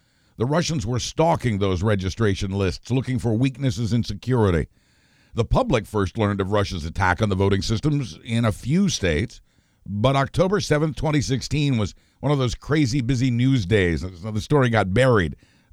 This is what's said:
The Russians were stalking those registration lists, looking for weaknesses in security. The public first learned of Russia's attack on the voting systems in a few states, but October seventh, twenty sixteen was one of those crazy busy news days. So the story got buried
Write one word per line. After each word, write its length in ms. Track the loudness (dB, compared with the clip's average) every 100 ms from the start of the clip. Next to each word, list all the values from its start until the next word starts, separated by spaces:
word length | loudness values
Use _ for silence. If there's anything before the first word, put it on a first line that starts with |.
| _ _ _ -6
The 100 | -2
Russians 400 | 0 -2 -4 -4
were 140 | -4
stalking 580 | -4 0 0 0 0 0
those 240 | 0 0
registration 680 | 0 0 -2 0 0 0 -4
lists, 400 | -2 -2 -2 -4
looking 260 | -4 -2 -4
for 160 | -2
weaknesses 600 | 0 0 -2 -4 -2 -2
in 100 | -2
security. 640 | -2 -6 -2 2 4 2 -2 _ _ _ _ _ _ -4
The 100 | 0
public 400 | 0 2 0 0
first 320 | -2 -2 0
learned 240 | 0 0
of 100 | 0
Russia's 320 | 0 0 -4
attack 380 | -6 -2 0 2
on 80 | 0
the 60 | 2
voting 260 | 2 2
systems 580 | 0 -2 0 -2 -4 -10 -4
in 180 | 0
a 80 | 0
few 380 | -2 -2 0 0
states, 500 | 0 0 0 -4 -8 _ _ _ _ -8
but 320 | 0 2 2
October 420 | 0 0 0 0
seventh, 380 | 0 0 0 -2
twenty 240 | -2 0
sixteen 560 | 0 -4 -2 -2 0 0
was 180 | -2 -6 _ _
one 140 | -2
of 60 | 0
those 160 | 0 -4
crazy 440 | -2 0 2 0
busy 320 | -2 0 0
news 340 | 2 2 2 2
days. 360 | 2 2 0
So 300 | -4 -10 -8
the 100 | -6
story 280 | 0 2 4
got 240 | 2 2
buried 440 | 4 4 4 2 -4 _ _ _